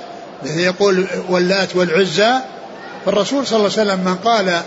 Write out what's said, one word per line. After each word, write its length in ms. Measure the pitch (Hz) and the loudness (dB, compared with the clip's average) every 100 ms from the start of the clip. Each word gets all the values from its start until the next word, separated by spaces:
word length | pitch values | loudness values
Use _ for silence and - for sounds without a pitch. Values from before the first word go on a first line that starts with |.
| - - - - | -4 -16 -16 -12
الذي 180 | 135 156 | -6 -2
يقول 440 | 180 185 202 185 185 180 180 | 0 2 2 2 0 -4 -2
واللات 460 | 180 180 196 180 180 | 0 2 2 0 0
والعزى، 580 | 180 160 190 156 214 262 - - - - - - 185 | 2 2 2 2 2 2 -2 -14 -16 -16 -16 -8 0
فالرسول 420 | 196 190 277 254 | 0 2 0 0
صلى 100 | 220 | 2
الله 140 | 202 | 2
عليه 180 | 190 208 | 2 0
وسلم 140 | 190 185 | 0 0
من 100 | 185 | 0
قال 460 | 226 233 185 170 | 2 2 2 0